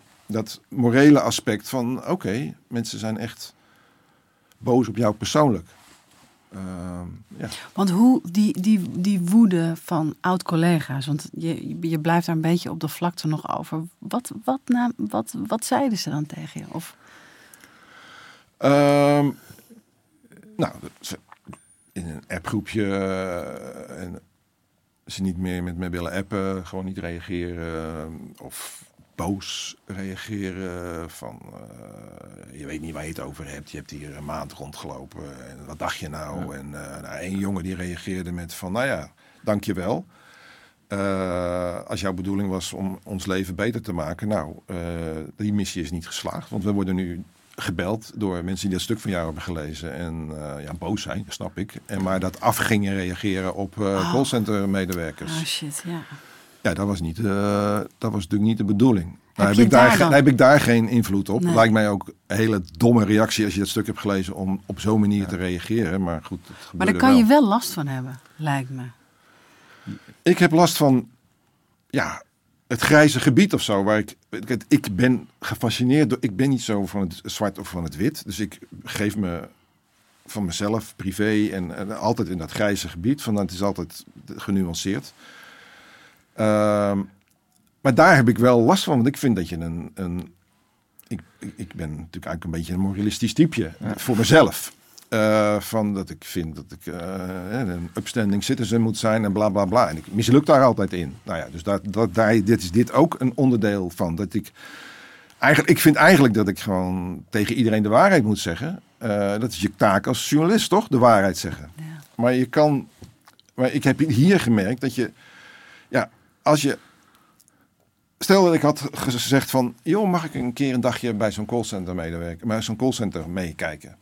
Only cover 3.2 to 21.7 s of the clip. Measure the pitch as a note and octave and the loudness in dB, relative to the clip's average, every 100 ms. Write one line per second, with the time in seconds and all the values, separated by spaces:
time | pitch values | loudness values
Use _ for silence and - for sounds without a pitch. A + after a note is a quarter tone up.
3.2 | A2+ - - _ _ _ _ _ _ _ | -8 -12 -18 _ _ _ _ _ _ _
4.2 | _ _ _ _ - B2 A#2 G#2 A#2 G#2 | _ _ _ _ 0 2 2 0 0 0
5.2 | - D3+ D3+ G2+ E2+ _ _ _ _ _ | 0 2 4 2 -4 _ _ _ _ _
6.2 | _ _ _ G2 F#2+ F2+ F2+ F2 F2 F2+ | _ _ _ -14 -12 -10 -10 -10 -12 -16
7.2 | - - A#2 - - - G3 F3 A#3+ C4 | -20 -14 -12 -12 -10 -2 0 4 6 4
8.2 | F3 F3 G#3 - F#3 G#3+ F3 - F#3 G3 | 2 2 2 2 2 2 0 -2 0 0
9.2 | F3 G#3+ A3+ F3 E3 E3 - E3 D#3 - | 4 6 6 6 0 -4 -4 -2 -2 -2
10.2 | F3+ F3+ - E3+ E3+ E3+ - C#3 C3+ D3 | -2 -2 0 2 4 2 0 -6 -4 -4
11.2 | - - E3 E3 - D#3 E3+ D#3+ D#3+ E3+ | -6 -8 -6 -6 -8 -6 -4 -2 2 2
12.2 | E3+ E3 D#3+ F3 - D#3+ D#3 - F3 E3+ | 2 -2 0 0 -2 -6 -8 -4 -6 -4
13.2 | D#3 D#3 - - - D#3 E3+ - G#3 E3 | -4 -4 -4 -8 -6 -8 -10 -14 -8 -8
14.2 | - G#3 A3+ C4+ - A#3+ A#3+ A#3 G#3+ G#3 | -8 -8 -6 -6 -2 0 0 -4 -6 -6
15.2 | A3+ - A3 A3 - C4 C#4 G3+ - D3 | -6 -10 -6 -6 -2 -2 0 -2 -4 -6
16.2 | D3+ - D#3 - - - - - _ - | -8 -10 -14 -14 -12 -12 -14 -20 _ -20
17.2 | - - - - - _ _ - - - | -20 -20 -20 -20 -20 _ _ -20 -20 -20
18.2 | - - _ _ C3+ C#3+ C#3+ C#3+ C#3+ D3 | -20 -20 _ _ 2 4 6 4 4 4
19.2 | C#3+ - - - _ - _ _ _ _ | 2 -2 -12 -20 _ -20 _ _ _ _
20.2 | _ - G#3 G#3+ D#3+ - - - - - | _ -20 -16 -6 -6 -6 -18 -18 -14 -14
21.2 | _ - - - _ | _ -20 -20 -20 _